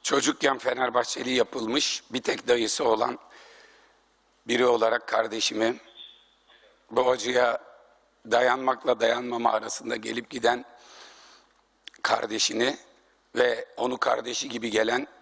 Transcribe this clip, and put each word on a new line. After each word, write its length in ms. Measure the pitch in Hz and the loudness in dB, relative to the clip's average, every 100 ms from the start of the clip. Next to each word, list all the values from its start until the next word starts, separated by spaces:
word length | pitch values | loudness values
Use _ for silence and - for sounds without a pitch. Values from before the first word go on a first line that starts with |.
çocukken 540 | - 139 151 147 139 131 | 2 2 2 0 0 0
Fenerbahçeli 720 | 127 123 127 120 117 - 123 | -2 -2 0 0 -2 -4 0
yapılmış, 720 | 127 110 127 110 131 - - _ | 0 0 -2 -2 0 -2 -4 _
bir 120 | 123 | -4
tek 260 | - - - | -4 -4 2
dayısı 360 | 120 110 - | 2 2 0
olan 360 | 117 110 120 123 - - - - - _ _ _ _ _ _ _ - | 2 2 0 -4 -14 -20 -20 -20 -20 _ _ _ _ _ _ _ -4
biri 180 | 120 123 | 2 4
olarak 420 | 117 113 120 - | 4 2 0 -2
kardeşimi, 720 | 110 110 110 - 107 113 - - - - - _ _ _ _ _ _ _ | -2 -2 -2 -4 0 -2 -2 -12 -20 -20 -20 _ _ _ _ _ _ _
bu 180 | 113 127 | 0 2
acıya 500 | 127 117 123 123 113 - - _ _ _ _ 113 | 0 0 2 2 0 -8 -20 _ _ _ _ 0
dayanmakla 680 | 117 123 127 131 123 131 117 | 2 4 2 0 0 0 2
dayanmama 520 | 117 120 123 120 117 | 2 0 -4 -2 0
arasında 440 | 110 110 - 113 117 | 0 -4 -8 -6 -6
gelip 340 | 110 117 117 | -6 -8 -8
giden 360 | 127 117 123 127 - - - - - - - _ _ _ _ - - | 0 0 0 -6 -20 -20 -20 -20 -20 -20 -20 _ _ _ _ -20 -4
kardeşini 760 | - 110 110 107 - 110 123 156 - _ _ _ _ - | 0 0 -2 -2 -2 2 0 -2 -14 _ _ _ _ 2
ve 300 | 123 117 - - | 2 2 -6 -4
onu 200 | 123 127 | -4 -2
kardeşi 520 | 131 120 117 117 123 | 0 -2 -2 -8 -6
gibi 200 | 117 113 | -6 -2
gelen 380 | 104 113 123 147 - | 0 0 0 -4 -16